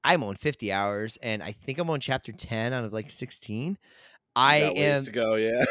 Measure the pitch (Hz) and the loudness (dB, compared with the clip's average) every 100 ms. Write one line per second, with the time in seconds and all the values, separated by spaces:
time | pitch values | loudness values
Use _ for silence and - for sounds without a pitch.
0 | 135 175 107 98 151 139 107 98 101 104 | 4 4 2 -2 -4 -4 -2 0 0 -2
1 | 110 - 120 107 85 107 - 135 170 151 | -6 -6 -4 -4 -6 -10 -8 -4 -2 -2
2 | - 135 - 104 - 110 117 127 113 107 | -2 -4 -4 -14 -6 -2 -2 -2 -4 -6
3 | 107 - 127 - - 107 151 196 _ - | -8 -12 -12 -12 -8 -6 -6 -8 _ -20
4 | - - _ 120 135 151 151 147 147 143 | -20 -20 _ 4 6 6 4 2 2 2
5 | 135 113 113 110 110 120 127 | 0 -2 2 2 2 2 0